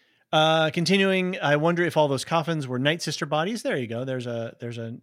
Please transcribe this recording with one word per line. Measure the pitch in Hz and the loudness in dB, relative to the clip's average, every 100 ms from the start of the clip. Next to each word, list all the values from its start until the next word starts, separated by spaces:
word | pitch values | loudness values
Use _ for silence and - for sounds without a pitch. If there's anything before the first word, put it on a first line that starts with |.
| _ _ _ | _ _ _
Uh, | 156 156 160 156 | 2 4 4 2
continuing, | 175 165 196 196 190 185 185 | 0 2 4 4 2 0 -2
"I | 143 | 2
wonder | 147 160 175 | 4 4 2
if | 170 156 | 2 2
all | 151 | 2
those | 131 | 2
coffins | - 165 151 165 131 | 0 0 0 -4 -2
were | 127 | 0
Night | 139 170 | 0 0
Sister | - 143 | -4 -6
bodies." | 151 151 175 233 | -2 -2 -2 -4
There | 285 170 | -4 -4
you | 117 | -4
go. | 113 | -6
There's | 135 127 120 | -4 -6 -4
a, | 117 117 - | -6 -6 -8
there's | 120 117 | -10 -8
a, | 113 120 | -10 -12